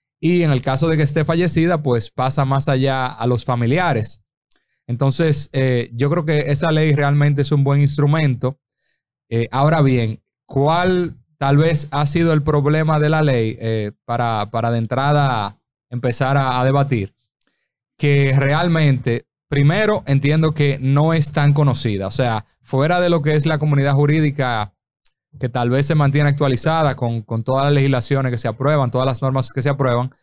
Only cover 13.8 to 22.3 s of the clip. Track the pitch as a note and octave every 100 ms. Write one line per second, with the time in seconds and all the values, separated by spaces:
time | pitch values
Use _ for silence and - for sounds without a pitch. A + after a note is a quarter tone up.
13.8 | G#2 - - A#2+ A#2 A2 G#2 A#2+ A#2 A#2
14.8 | A2+ B2+ C#3 D3 C#3 A#2 G2+ - _ _
15.8 | _ A#2+ B2 A#2 C3 C#3 C3+ B2+ C3 C#3
16.8 | C#3 B2 F#2+ _ _ _ _ _ _ _
17.8 | _ - D3 C#3+ C#3 C3+ C#3 D3+ F3 E3
18.8 | D3+ B2+ A#2+ A#2 - _ - C#3 C#3+ F#3
19.8 | G#3+ G#3 - C#3 C#3+ D#3 D#3+ D3+ C#3+ C3+
20.8 | C3 C#3 D#3 E3 C#3+ - C#3+ C#3+ C#3+ -
21.8 | A#2 G2 F#2+ - G#2+